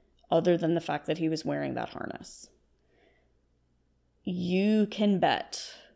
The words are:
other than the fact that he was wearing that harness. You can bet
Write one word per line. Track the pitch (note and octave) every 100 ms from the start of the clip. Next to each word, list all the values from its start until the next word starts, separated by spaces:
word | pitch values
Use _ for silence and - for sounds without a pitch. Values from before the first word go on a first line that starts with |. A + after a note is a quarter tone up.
| _ _ -
other | E3 F3+ E3+
than | E3 E3+
the |
fact | - D3 -
that | D#3+
he | D#3+
was | D#3 -
wearing | D3 C#3
that | B2 -
harness. | - - - - - - _ _ _ _ _ _ _ _ _ _ _ _ _ _ _ _ _
You | - F3+ F3 F#3 G#3 G#3+ G#3
can | G#3 G#3 F#3+
bet | E3 A#2+ - - - - -